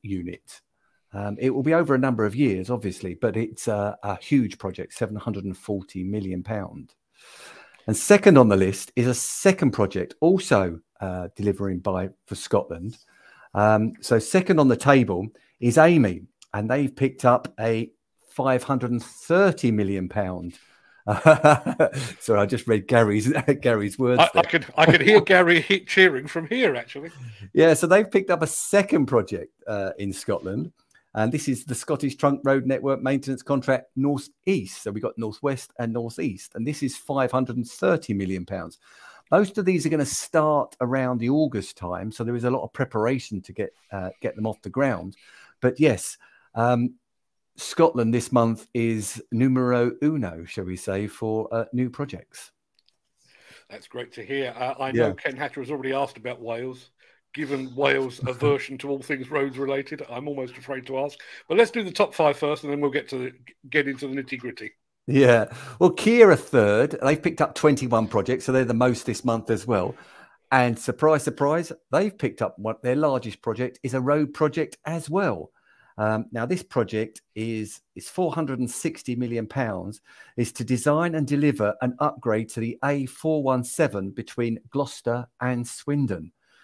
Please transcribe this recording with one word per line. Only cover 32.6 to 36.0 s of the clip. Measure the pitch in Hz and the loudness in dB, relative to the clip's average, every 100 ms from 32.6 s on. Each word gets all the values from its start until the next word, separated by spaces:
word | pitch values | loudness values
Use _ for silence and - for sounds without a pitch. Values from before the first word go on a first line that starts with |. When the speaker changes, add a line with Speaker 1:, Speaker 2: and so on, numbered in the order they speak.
| 127 | 0
Speaker 1:
Network | 131 139 131 | -2 -2 -2
Maintenance | 131 139 135 131 | -2 -2 -4 -8
Contract | - 139 131 131 - 131 | -4 -4 0 -2 -2 -4
North | 139 139 - _ - | -2 -2 -6 _ -2
East. | 196 95 - | -2 -2 -10
So | 107 | -8
we've | 104 | -6
got | 110 - | -6 -6
North | 110 - | -10 -4
West | 143 131 - - | -4 -4 -8 -6
and | 117 | -4
North | 117 | -4